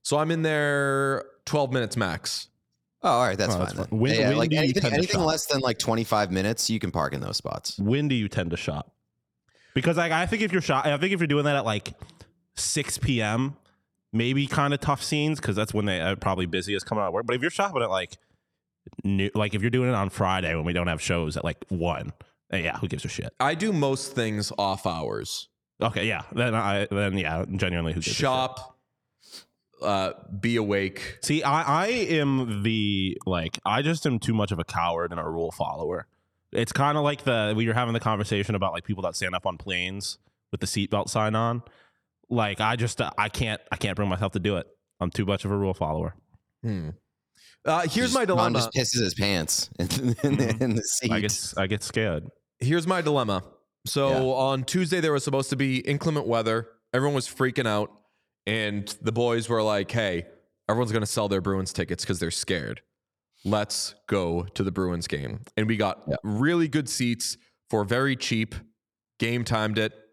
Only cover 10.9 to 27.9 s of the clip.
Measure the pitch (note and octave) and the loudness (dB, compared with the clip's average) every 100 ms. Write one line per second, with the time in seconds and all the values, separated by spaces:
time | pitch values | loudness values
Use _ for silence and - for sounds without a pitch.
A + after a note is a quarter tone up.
10.9 | C#3+ F#3 F#3+ D#3+ C#3+ D3 C#3+ A2 G#2+ - | 0 0 0 2 2 2 2 0 -2 -4
11.9 | - - - - _ _ - - D#3 C#3 | -14 -20 -20 -20 _ _ -6 -2 -2 -2
12.9 | - A#2 A#2+ G#2+ A2+ C3+ D3 _ _ _ | -2 0 2 2 2 0 -4 _ _ _
13.9 | _ _ A2 A#2 C3+ C#3 - C#3+ C#3+ - | _ _ 0 2 2 2 2 2 2 0
14.9 | C#3 - D3+ D3+ D3+ - G2+ G#2+ G#2 G#2 | 0 0 0 2 0 0 0 0 0 0
15.9 | F2+ E2+ G2 G2+ F#2+ F2+ F#2 F2+ G2 - | 0 0 0 0 0 0 -2 -2 -4 -2
16.9 | G#2+ G2 F#2 A#2 B2 D#3 - G3+ D3 A2+ | -2 0 -2 -2 -2 -2 0 0 0 0
17.9 | F#2+ F2+ - _ _ _ _ _ _ - | 0 -2 -10 _ _ _ _ _ _ -18
18.9 | - G2 G2 G2+ G#2+ G#2 G2+ A2+ B2+ B2 | -6 0 2 2 2 0 2 2 2 2
19.9 | A2+ G2 - F#2+ F#2+ E2+ E2 D#2+ F2 F2 | 2 0 2 2 2 2 0 0 0 0
20.9 | D#2+ - F2 D#2+ D2+ E2 - - F2+ E2+ | -2 0 0 0 -2 -4 -6 -6 -2 -2
21.9 | C#2+ - - - _ _ F#2 E2 - F#2 | -2 -6 -12 -20 _ _ -2 -2 -4 -4
22.9 | C#2+ - - - _ C3+ D#3+ A3 F3 C#3 | -4 -6 -6 -8 _ -2 0 0 2 2
23.9 | C3+ - - A2+ G#2 G#2 - G2 F#2+ F#2 | 0 -2 -2 0 -2 -4 -2 0 0 -2
24.9 | E2 B1+ G#1+ - - - _ _ _ A2+ | -2 -4 -4 -6 -8 -10 _ _ _ -2
25.9 | G#2+ G#2+ F2 - A#2 B2 A2 G2+ G2+ G2+ | 2 0 -2 -4 0 2 2 2 0 0
26.9 | G2 G2+ G2 D#2+ D#2+ - F#2 F#2 E2+ E2 | 0 2 0 0 -2 -2 0 0 0 -2